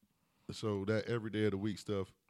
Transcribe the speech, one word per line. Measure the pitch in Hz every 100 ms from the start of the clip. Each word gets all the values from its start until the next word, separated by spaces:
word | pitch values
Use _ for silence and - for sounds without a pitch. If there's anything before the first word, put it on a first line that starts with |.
| _ _ _ _ -
So | 98 110 101
that | 98 110 -
every | 117 107
day | 104 107
of |
the | 98
week | 107 95
stuff, | - 101 92 -